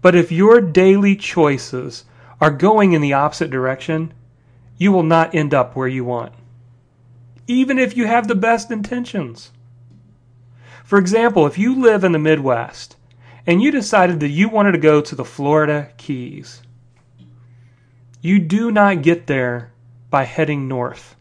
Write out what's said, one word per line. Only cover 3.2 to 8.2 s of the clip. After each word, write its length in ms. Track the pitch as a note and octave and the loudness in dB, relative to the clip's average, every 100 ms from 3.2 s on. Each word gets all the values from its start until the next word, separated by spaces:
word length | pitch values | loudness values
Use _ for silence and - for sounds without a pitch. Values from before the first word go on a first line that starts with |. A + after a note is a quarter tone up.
| D3 - D#3 | -2 -4 -6
direction, 640 | C3 C3 C3 - D#3+ D#3+ - _ _ _ _ _ - | -4 -4 -6 -6 -6 -6 -12 _ _ _ _ _ -2
you 140 | F#3+ | 2
will 140 | F#3+ | 2
not 280 | D#3+ E3 D#3+ | 4 2 2
end 220 | D#3+ D3 | -2 0
up 220 | C#3+ B2+ C3+ | 0 -2 -4
where 100 | C3 | -6
you 180 | C3 | -6
want, 280 | B2 A#2+ A#2 - - - _ _ _ _ _ _ - - - | -6 -8 -8 -18 -20 -20 _ _ _ _ _ _ -20 -20 -4
even 320 | B3 C4 C4 | -2 0 0
if 180 | A#3+ A3+ | -2 -2
you 100 | A3 | 0
have 180 | A#3+ | 0